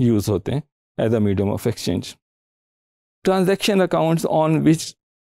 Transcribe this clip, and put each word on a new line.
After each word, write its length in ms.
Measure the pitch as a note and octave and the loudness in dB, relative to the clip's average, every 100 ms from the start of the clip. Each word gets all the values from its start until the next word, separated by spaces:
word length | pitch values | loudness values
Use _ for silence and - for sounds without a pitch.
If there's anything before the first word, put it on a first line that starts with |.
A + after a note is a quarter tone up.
यूज़ 300 | B2 G#2+ G#2 | 2 2 0
होते 220 | G2 - | -2 -2
हैं 100 | C#3 - _ _ - | -6 -8 _ _ -4
as 100 | A#2 | 0
a 100 | A#2 | 2
medium 360 | G#2 F#2+ G2+ G2 | 2 0 -2 -2
of 100 | A#2+ | -4
exchange। 500 | - - F#2+ - - _ _ _ _ _ _ _ _ _ _ - | -4 -4 -6 -6 -16 _ _ _ _ _ _ _ _ _ _ -2
Transaction 640 | F#3+ F#3 G3 - F#3+ F3 | 0 0 0 0 2 2
accounts 420 | E3 D#3+ E3 - | 0 0 0 0
on 320 | D#3+ D#3 D#3 | 0 0 2
which 340 | C#3+ D#3+ - - _ _ | 2 0 -2 -16 _ _